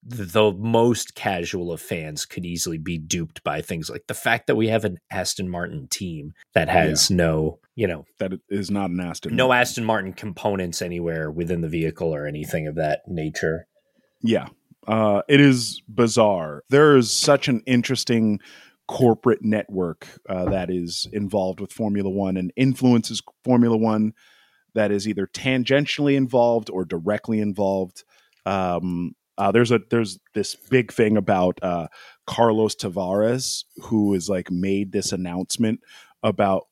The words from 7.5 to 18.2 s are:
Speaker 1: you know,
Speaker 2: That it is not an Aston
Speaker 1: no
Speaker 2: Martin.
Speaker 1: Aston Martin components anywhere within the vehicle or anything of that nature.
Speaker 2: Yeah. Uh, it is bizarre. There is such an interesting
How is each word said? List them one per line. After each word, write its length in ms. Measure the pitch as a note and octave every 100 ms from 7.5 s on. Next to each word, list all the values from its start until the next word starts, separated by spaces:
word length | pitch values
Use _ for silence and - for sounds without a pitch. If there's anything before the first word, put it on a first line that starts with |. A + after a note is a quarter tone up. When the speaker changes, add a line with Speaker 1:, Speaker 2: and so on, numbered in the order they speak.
| - _
Speaker 1:
you 120 | - G2+
know, 200 | D#2+ D2+ _
Speaker 2:
That 120 | G2
it 80 | F#2 _
is 220 | G2+ F#2
not 180 | G2+ F#2+
an 120 | F2+
Aston 360 | F2 E2 E2 D2+
Speaker 1:
no 120 | C3
Speaker 2:
Martin. 120 | B2
Speaker 1:
Aston 240 | B2 -
Martin 280 | A2+ A2 F#2+
components 680 | F#2 G#2+ E2+ A2 G2 F2+ E2
anywhere 500 | F2 F2 E2+ D#2+ D#2
within 300 | D#2 E2+ F2
the 80 | E2
vehicle 460 | D#2+ D#2+ D2+ E2+
or 120 | D2+ D2
anything 400 | D2+ D2+ E2+ D2+
of 100 | D2+
that 260 | D#2 D2+ -
nature. 600 | F2 D#2 D2+ E2 D#2 - _ _ _ _ _
Speaker 2:
Yeah. 260 | A2+ G#2+ C2+ _ _ _ -
Uh, 320 | A2 G#2+ G2+ -
it 120 | C#3+
is 420 | C#3+ B2+ A2+ - -
bizarre. 760 | G#2+ A#2 A2+ G#2+ F#2+ D#2 D2 -
There 260 | C#3 D3+ C#3
is 140 | A2
such 380 | - - C#3 -
an 120 | A#2+ A#2+
interesting 760 | B2 A#2 B2+ - A#2